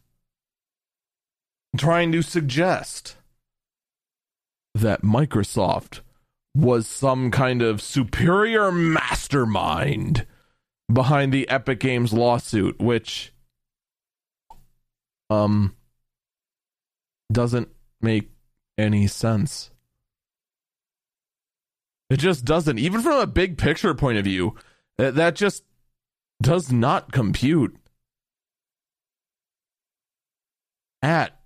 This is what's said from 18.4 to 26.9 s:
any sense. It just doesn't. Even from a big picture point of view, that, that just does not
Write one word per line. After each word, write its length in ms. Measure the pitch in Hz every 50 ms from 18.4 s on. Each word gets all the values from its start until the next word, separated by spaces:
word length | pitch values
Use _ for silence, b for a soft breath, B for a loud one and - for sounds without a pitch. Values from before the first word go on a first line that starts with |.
| _ _ _ _ _ _ - -
any 300 | 107 107 107 101 101 101
sense. 640 | - - - 113 113 101 98 - - - - - - _ _ _ _ _ _ _ _ _ _ _ _ _ _ _ _ _ _ _ _ _ _ _ _ _ _ _ _ _ _ _ _ _ _ _ _ _ _ _ _ _ _ _ _ _ _ -
It 80 | 131 135
just 260 | 147 190 175 127 120
doesn't. 340 | 127 156 175 156 151 127 107
Even 200 | 135 170 196 233
from 180 | 233 339 294 269
a 80 | 208
big 320 | - 120 - - 190 156 -
picture 360 | - 147 156 - - 185 143
point 240 | - 147 127 113 104
of 80 | 98
view, 300 | 101 95 90 87 107 - b b b b b b b - -
that, 180 | 131 135 123
that 220 | 151 165 170 - -
just 260 | 202 196 - - _ _ _ _ _ _ _ _ _ _ _ _ _ _ _ -
does 280 | - 135 170 185 151 131
not 440 | 127 117 113 139